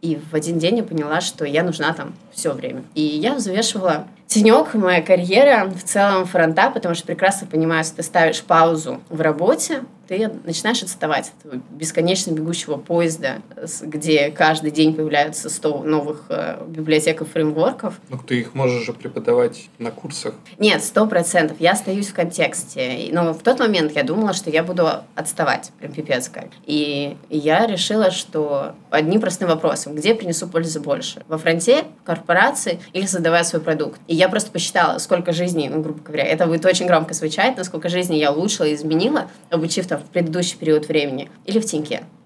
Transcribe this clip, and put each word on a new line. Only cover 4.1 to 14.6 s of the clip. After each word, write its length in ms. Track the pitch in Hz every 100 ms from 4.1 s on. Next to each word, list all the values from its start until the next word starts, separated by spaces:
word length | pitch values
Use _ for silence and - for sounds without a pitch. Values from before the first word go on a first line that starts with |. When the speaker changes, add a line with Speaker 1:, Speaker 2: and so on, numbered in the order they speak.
| - _
Speaker 1:
Тенёк, 480 | 220 214 240 214
моя 280 | 220 185 180
карьера, 640 | 160 185 180 196 285 240 190
в 160 | 185
целом 420 | - 208 202 190
фронта, 460 | 185 180 160 165 208
потому 240 | - 180
что 100 | 170
прекрасно 440 | - - 190 196 185
понимаю, 320 | 156 160 160
если 160 | 160 -
ты 60 |
ставишь 380 | 160 180 165 156
паузу 580 | - 165 165 165 151 127 -
в 120 | 160
работе, 600 | 160 151 180 320 - 302 247 - -
ты 180 | 190 220 -
начинаешь 380 | - 165 208 247
отставать 460 | 180 - 156 147 -
от 180 | - 151
этого 160 | 127 127
бесконечно 600 | 147 160 - 165 185 185
бегущего 440 | 156 160 170 - 143
поезда, 680 | - 170 170 160 135 - - -
с-, 260 | 165 -
где 480 | 156 151 156 156 143
каждый 420 | 151 160 156